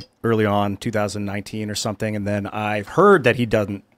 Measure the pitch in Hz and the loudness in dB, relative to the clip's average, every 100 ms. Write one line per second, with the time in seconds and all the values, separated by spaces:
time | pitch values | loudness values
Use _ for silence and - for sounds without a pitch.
0 | - _ 113 110 107 101 101 98 - 101 | -12 _ -2 2 2 2 0 -4 -4 -2
1 | 104 101 101 101 98 110 107 104 117 104 | -2 -4 -6 -8 -10 -8 -8 -6 -6 -4
2 | 110 107 101 104 101 104 107 107 101 - | -4 -4 -2 -2 -4 -6 -4 -4 -2 4
3 | 196 196 127 113 120 110 104 101 - | 6 6 6 2 2 0 0 -6 -12